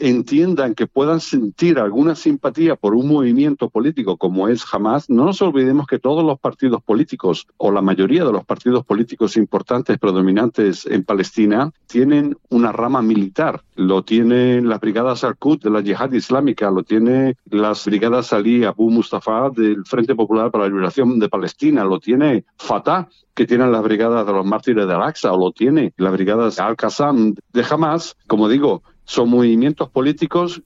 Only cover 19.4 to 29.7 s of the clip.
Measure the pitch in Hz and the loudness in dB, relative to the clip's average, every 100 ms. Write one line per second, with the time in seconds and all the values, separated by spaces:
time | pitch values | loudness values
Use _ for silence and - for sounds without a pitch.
19.4 | 135 117 107 101 92 123 117 113 104 110 | -2 0 0 0 -4 -2 -2 0 0 0
20.4 | 113 110 98 98 90 135 123 120 104 101 | 0 -2 -2 -2 -2 0 0 2 0 -2
21.4 | 90 - 151 139 98 92 104 127 147 110 | -6 -2 0 2 0 -2 0 0 2 0
22.4 | - - - 104 - 185 170 _ _ - | -4 -12 -4 -2 0 -2 -4 _ _ -4
23.4 | 127 120 127 113 107 107 113 117 104 98 | 0 2 2 2 0 0 0 0 0 -2
24.4 | 98 110 - 110 95 87 135 - 107 92 | -2 -2 0 0 0 0 -2 -2 -2 0
25.4 | 92 - 123 156 104 - 95 95 95 110 | 0 0 0 2 0 -2 -2 0 0 0
26.4 | 113 92 101 113 110 - 147 131 107 98 | 0 -2 -4 -4 -4 -2 0 2 0 -2
27.4 | - 120 117 151 160 165 - - - 107 | -4 -4 -2 0 0 -2 -6 -14 -4 0
28.4 | 107 139 143 92 _ _ - - 120 123 | 2 2 0 -2 _ _ -8 -2 2 4
29.4 | 120 113 139 | 4 4 2